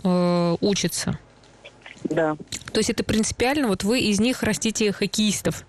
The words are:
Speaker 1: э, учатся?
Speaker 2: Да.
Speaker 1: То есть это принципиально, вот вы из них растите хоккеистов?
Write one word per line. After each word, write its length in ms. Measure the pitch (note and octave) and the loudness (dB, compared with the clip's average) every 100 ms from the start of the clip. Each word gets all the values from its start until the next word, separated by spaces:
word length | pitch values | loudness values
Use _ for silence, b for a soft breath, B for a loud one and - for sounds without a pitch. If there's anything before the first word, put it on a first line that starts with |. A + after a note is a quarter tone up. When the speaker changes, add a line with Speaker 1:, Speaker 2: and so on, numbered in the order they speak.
Speaker 1:
э, 520 | F#3 F3+ F3 F3 F3 E3+ | 2 2 4 2 2 2
учатся? 560 | G3+ G3 F3 - - - - - - - - - - - | 2 2 0 -2 -4 -6 -8 -20 -20 -20 -20 -20 -20 -8
Speaker 2:
Да. 340 | - D#3+ D#3 D3+ - - - | -4 0 0 -2 -8 -14 -6
Speaker 1:
То 80 | A3 | -2
есть 120 | A3 | 0
это 120 | A3+ | 0
принципиально, 640 | G3 G#3+ G#3+ - A#3+ D4 B3 | 0 0 0 0 0 2 0
вот 160 | F#3+ | 0
вы 160 | G3 B3 | 0 2
из 200 | G#3+ G3+ | 2 2
них 240 | A#3 B3 | 2 0
растите 480 | G#3+ G#3 A3+ - G#3+ | -2 0 -2 0 0
хоккеистов? 760 | F#3 G3+ - G#3+ F3+ E3+ - | 0 -2 0 0 0 -2 -4